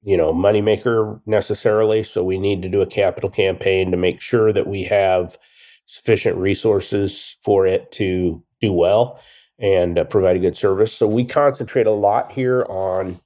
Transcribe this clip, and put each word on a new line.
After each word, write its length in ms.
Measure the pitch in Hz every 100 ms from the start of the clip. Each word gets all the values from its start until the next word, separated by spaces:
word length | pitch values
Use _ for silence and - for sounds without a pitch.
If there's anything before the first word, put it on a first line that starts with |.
you 140 | - 85
know, 160 | 78
moneymaker 880 | 82 101 107 104 104 123 113 107 107 -
necessarily. 760 | 107 - 104 113 107 110 110
So 200 | 104 -
we 140 | 92 95
need 240 | 98 98
to 80 | 92
do 100 | 98
a 60 | 92
capital 420 | - 98 - 95
campaign 640 | - 95 90 98 95 92
to 80 | 90
make 240 | 90 85
sure 280 | - 120 110
that 160 | 107 -
we 180 | 98
have 520 | 90 104 95 92 87 - _ _ - _
sufficient 540 | _ - - 104 110 87
resources 1000 | 95 98 113 101 - 104 98 - - -
for 220 | - 101 95
it 260 | 95 -
to 500 | - 98 92 90 82 _ _
do 100 | 107
well 480 | 87 87 107 123 - - - _ _
and, 400 | 98 95 87 85
uh, 60 |
provide 320 | 82 104 92 92
a 40 |
good 160 | 90 -
service. 380 | 104 95 110
So 120 | - 107
we 200 | 113 120
concentrate 600 | 147 143 135 117 135 110
a 60 |
lot 400 | 107 101 113 -
here 320 | 135 127 127
on 560 | - 92 95 92 92 90